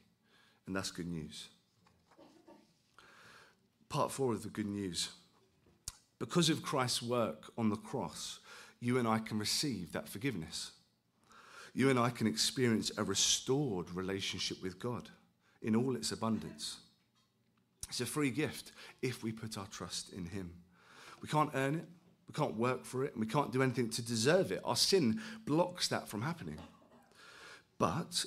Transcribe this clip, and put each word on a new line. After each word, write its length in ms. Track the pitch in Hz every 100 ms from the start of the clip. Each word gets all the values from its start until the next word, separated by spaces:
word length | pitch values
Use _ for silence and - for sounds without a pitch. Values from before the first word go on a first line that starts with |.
| _ _ _ _ _ _ -
And 100 | 95
that's 140 | 95
good 180 | - 87
news. 420 | 82 73 76 - _ _ _ _ _ _ - - - - - _ _ _ - - - - - - _ _ _ -
Part 220 | 147 123
four 220 | - 135
of 100 | 123
the 60 | 107
good 160 | 110 101
news. 420 | 101 95 85 - - - _ _ _ _ _ - - _ -
Because 300 | 117 175 160
of 120 | 147
Christ's 400 | - 143 123 -
work 500 | 120 123 107 - - -
on 120 | 110
the 80 | 104
cross, 640 | - 131 87 - - - - - - -
you 160 | 120 127
and 100 | 117
I 120 | 110
can 200 | 110 107
receive 540 | 104 - 151 98 85
that 160 | 90 -
forgiveness. 600 | 98 139 101 80 - - - _ _ _ _ _ - - - -
You 160 | - 135
and 80 | 127
I 120 | 120
can 180 | 123 110
experience 640 | - - - 123 110 92 -
a 60 |
restored 840 | 98 98 - - - 139 143 92 87
relationship 720 | 87 92 98 - 92 - 90
with 160 | 92 87
God 320 | 120 110 - - _ _ _ _
in 120 | 113
all 220 | 110 131 117
its 160 | -
abundance. 640 | - 113 107 82 - - - - _ _ _ _ _ _ _ _ _ -
It's 140 | -
a 40 | 120
free 260 | 151 143
gift 420 | 117 139 - - - - -
if 220 | 131 120
we 80 | 113
put 260 | 110 110 107
our 100 | 98
trust 440 | - 87 - -
in 140 | 101 85
him. 260 | 98 87 85 - _ - - - -
We 80 | -
can't 220 | 151 151
earn 220 | 135 135 160
it, 100 | - - - _ -
we 60 |
can't 240 | - 143 107
work 260 | 120 127
for 220 | - 127 139
it, 80 |
and 80 | -
we 60 | 110
can't 260 | 151 135
do 100 | 127
anything 260 | 131 123 113
to 100 | 117
deserve 500 | 113 117 120 185 117
it. 80 | 87 -
Our 100 | 120
sin 460 | - 196 123 - - - -
blocks 420 | 151 180 175 -
that 220 | 110 -
from 140 | 110
happening. 340 | 135 170 82 78 85 - - - - - - - - - - -
But 480 | 87 117 175 -